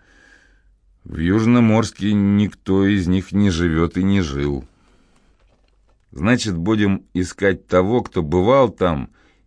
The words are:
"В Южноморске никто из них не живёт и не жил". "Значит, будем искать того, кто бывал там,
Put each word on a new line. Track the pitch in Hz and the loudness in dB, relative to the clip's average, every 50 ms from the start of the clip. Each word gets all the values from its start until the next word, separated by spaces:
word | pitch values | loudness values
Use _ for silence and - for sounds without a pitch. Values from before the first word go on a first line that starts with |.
| _ _ _ _ _ _ _ _ _ _ _ _ _ _ _ _ _ _ _ _ - | _ _ _ _ _ _ _ _ _ _ _ _ _ _ _ _ _ _ _ _ -18
"В | 82 73 76 | -12 -8 -4
Южноморске | 82 87 98 110 110 117 123 123 117 110 107 113 107 95 - - 95 104 | -2 0 2 2 2 4 4 4 4 4 2 2 0 -2 -6 -6 -4 -2
никто | 104 104 101 101 101 104 104 92 - _ - 98 95 98 98 | 0 2 2 2 2 2 0 0 -4 _ -4 -2 0 2 2
из | 98 104 98 85 | 2 0 0 0
них | 87 92 95 87 - | 0 -2 -2 -2 -2
не | 92 101 104 98 | -2 0 0 0
живёт | 85 82 87 85 78 80 85 80 - | 0 0 0 0 0 0 0 -2 -2
и | 90 | -2
не | 92 98 98 98 | 0 0 0 0
жил". | 87 73 67 71 71 73 71 65 - - _ _ _ _ _ _ _ _ _ _ _ _ _ _ _ _ _ _ _ _ _ _ _ _ _ _ _ _ | -2 -4 -4 -4 -4 -4 -4 -6 -10 -14 _ _ _ _ _ _ _ _ _ _ _ _ _ _ _ _ _ _ _ _ _ _ _ _ _ _ _ _
"Значит, | - 67 85 113 123 120 110 110 90 | -10 -4 0 0 0 0 0 -4 -4
будем | 82 85 104 113 107 104 98 98 - - _ - | -4 -2 0 0 2 2 0 0 -2 -6 _ -6
искать | 90 87 82 - - 98 98 92 - - | -4 -4 -4 -6 -2 0 0 -2 -2 -6
того, | - - 90 92 101 120 120 | -2 0 0 0 2 -2 -2
кто | 107 - - 95 | -4 -4 -6 -6
бывал | 80 71 85 90 92 113 135 139 127 104 | -4 -2 0 0 2 2 2 2 2 0
там, | 82 - 92 87 78 69 58 - _ _ _ _ _ _ _ | 0 -2 -2 -2 -2 -4 -6 -12 _ _ _ _ _ _ _